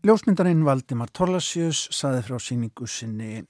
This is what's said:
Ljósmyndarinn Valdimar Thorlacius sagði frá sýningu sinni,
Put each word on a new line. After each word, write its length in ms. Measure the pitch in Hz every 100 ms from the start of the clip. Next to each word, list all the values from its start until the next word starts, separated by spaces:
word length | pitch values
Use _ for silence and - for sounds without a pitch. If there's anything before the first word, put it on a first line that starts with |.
| 202
Ljósmyndarinn 480 | 220 - 196 180 160
Valdimar 480 | 151 131 - 120 117
Thorlacius 760 | - 180 185 - 170 170 151 -
sagði 300 | - 143 127 107
frá 80 | 123
sýningu 480 | - 123 113 - 120
sinni, 540 | - 113 110 110 110